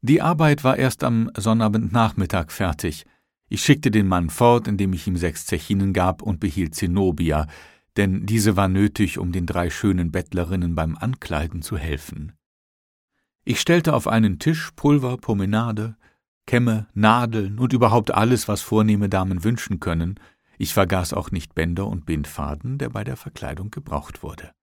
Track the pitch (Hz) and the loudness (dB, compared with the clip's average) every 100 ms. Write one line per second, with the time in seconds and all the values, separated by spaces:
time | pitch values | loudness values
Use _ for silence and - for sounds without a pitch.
0 | 113 151 160 160 160 147 131 - 131 - | 4 2 4 2 4 4 2 2 0 0
1 | - 117 113 - 101 113 110 107 107 110 | 0 0 0 -2 0 2 2 2 0 2
2 | 110 - 92 95 82 - 92 73 85 78 | 2 0 -2 -2 -4 -4 -2 -2 -4 -6
3 | - _ _ _ _ 107 - 147 135 107 | -14 _ _ _ _ -4 2 2 4 2
4 | 95 90 85 - 120 120 104 98 98 90 | 2 2 0 2 4 4 2 -2 -2 -2
5 | - 90 85 80 - 82 - 98 98 92 | -2 -2 -2 -4 -6 -6 -2 0 0 2
6 | 90 92 107 87 - 73 82 - 92 90 | 0 0 -4 -4 -4 -2 -4 -2 -2 2
7 | 95 76 82 76 78 - - _ _ - | 0 2 0 0 -2 -8 -20 _ _ 0
8 | 98 95 101 113 104 98 98 95 101 - | 0 0 0 2 2 2 2 2 2 2
9 | 98 - 90 90 85 85 87 - 107 92 | -2 0 -4 -2 -2 -2 -2 0 0 2
10 | 85 87 - 90 85 95 87 82 80 80 | 0 -2 -4 -4 -2 -2 -2 -2 -2 -4
11 | 123 127 - 80 80 85 78 95 76 71 | -6 -6 -6 -4 -4 -6 -8 -6 -4 -6
12 | - - 76 - _ _ _ _ _ _ | -8 -12 -14 -16 _ _ _ _ _ _
13 | _ _ _ _ - 120 - 170 165 131 | _ _ _ _ -4 -2 4 2 4 0
14 | - 113 107 90 - 160 - - 147 147 | 2 4 2 2 -2 -2 -4 0 4 4
15 | 127 123 - 104 95 107 117 107 110 110 | 2 -6 -2 -2 0 0 -2 -4 -6 -10
16 | _ _ _ _ - 123 120 110 107 101 | _ _ _ _ -2 2 2 0 -4 2
17 | 107 117 120 113 98 104 123 127 117 117 | 4 4 2 -2 -4 -2 0 4 4 4
18 | 104 - 110 127 - 101 - 107 107 104 | 2 2 4 2 0 -4 0 2 4 4
19 | 101 95 95 90 92 120 - 92 - 82 | 2 0 0 0 0 -2 -4 -4 -2 -2
20 | 85 101 - _ _ _ 110 - 92 95 | -2 -4 -14 _ _ _ -4 0 2 0
21 | 85 - - 87 - - 82 87 101 98 | -2 -4 -4 -6 -6 -4 -2 -2 -4 -6
22 | 78 80 69 - 71 73 123 139 127 120 | -4 -4 -4 -6 -8 -6 -8 -8 -6 -8
23 | 110 131 - - 71 76 101 - - 73 | -8 -10 -12 -12 -12 -10 -10 -12 -8 -8
24 | - - - - - _ | -8 -16 -16 -16 -20 _